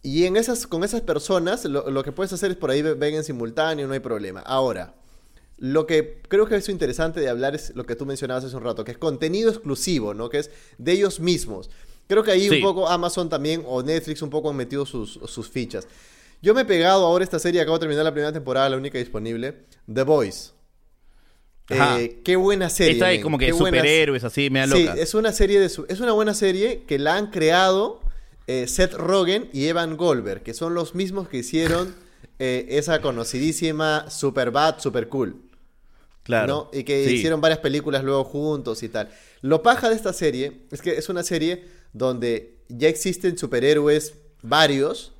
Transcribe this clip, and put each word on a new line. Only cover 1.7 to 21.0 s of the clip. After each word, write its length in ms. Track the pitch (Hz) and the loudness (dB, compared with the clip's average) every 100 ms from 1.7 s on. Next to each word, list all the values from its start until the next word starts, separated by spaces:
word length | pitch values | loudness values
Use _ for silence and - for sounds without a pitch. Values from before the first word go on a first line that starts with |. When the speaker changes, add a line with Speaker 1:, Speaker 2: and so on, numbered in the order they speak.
| 139 135 | -4 -2
Speaker 1:
lo 140 | 135 | -4
que 80 | 139 | -4
puedes 200 | 135 190 | -6 -6
hacer 180 | 180 196 | -2 -4
es 60 | 180 | -2
por 120 | 147 | 0
ahí 140 | 139 | 0
ve-, 100 | 156 | 0
ven 220 | 156 147 156 | 0 -2 -2
en 80 | |
simultáneo, 640 | 156 127 117 117 160 151 135 | -4 -6 -6 -2 -2 -2 -4
no 60 | |
hay 60 | 135 | -6
problema. 420 | 123 107 98 92 | -4 -6 -6 -10
Ahora, 520 | - 131 131 92 85 - _ - _ - _ - | -2 0 0 -2 -10 -16 _ -20 _ -20 _ -10
lo 300 | 127 151 160 | 0 0 2
que 340 | 156 156 - - | 0 0 -10 0
creo 180 | 196 214 | 2 4
que 100 | 208 | 0
es 140 | 202 | -2
interesante 500 | 185 143 123 165 160 | -2 -2 0 -4 -2
de 100 | 135 | -2
hablar 260 | 120 135 147 | 0 -2 -2
es 200 | - 127 | -8 -10
lo 80 | 113 | -8
que 100 | 117 | -8
tú 100 | 139 | -6
mencionabas 380 | 139 131 127 | -6 -6 -6
hace 120 | 131 127 | -6 -8
un 80 | |
rato, 200 | 117 113 | -6 -6
que 80 | 110 | -8
es 60 | 117 | -4
contenido 500 | 165 139 160 190 226 | -4 -2 -2 2 0
exclusivo, 640 | 220 - 135 - 160 104 | 0 -6 -4 0 0 -2
¿no? 160 | 104 117 | -6 -4
Que 80 | 143 | -4
es 120 | 151 - - - | -6 -14 -20 -8
de 140 | 123 | 0
ellos 280 | 190 196 160 | 2 2 0
mismos. 520 | 170 170 - 95 - - - - _ | 0 0 -2 -10 -12 -18 -20 -20 _
Creo 160 | 208 | 2
que 60 | 220 | 4
ahí 160 | 190 202 | 4 6
Speaker 2:
Sí. 60 | 151 | 4
Speaker 1:
un 40 | |
poco 260 | 196 185 170 | 4 2 0
Amazon 380 | 175 175 180 170 | 2 0 -2 -2
también 340 | 151 147 165 143 | -2 -2 -2 -2
o 160 | 127 | -4
Netflix 400 | 131 160 156 151 | 0 -2 -4 -8
un 80 | 151 | -4
poco 200 | 151 156 | -4 -2
han 40 | 139 | -4
metido 300 | 123 139 139 | -6 -6 -6
sus, 340 | 127 104 - - | -6 -10 -12 -14
sus 240 | - 110 | -12 -8
fichas. 380 | 131 120 101 - - - - - - | -8 -6 -8 -12 -20 -20 -20 -20 -2
Yo 100 | 180 | 2
me 80 | 240 | 2
he 40 | 220 | 4
pegado 400 | 180 170 196 175 | 4 6 6 6
ahora 160 | 180 | 4
esta 160 | 185 160 | 2 0
serie, 200 | 175 175 | 0 2
acabo 160 | 156 165 | 2 0
de 40 | |
terminar 220 | 160 147 | 0 0
la 80 | 156 | 0
primera 200 | 147 147 | 0 -4
temporada, 360 | 156 131 131 139 | -4 -2 0 2
la 80 | 131 | 0
única 220 | 139 127 | -4 -6
disponible, 640 | 123 110 110 117 131 151 _ _ - | -6 -6 -6 -6 -8 -10 _ _ -6
The 120 | 110 | -2
Boys. 500 | 135 151 104 - - _ _ _ _ _ | 2 2 2 -6 -16 _ _ _ _ _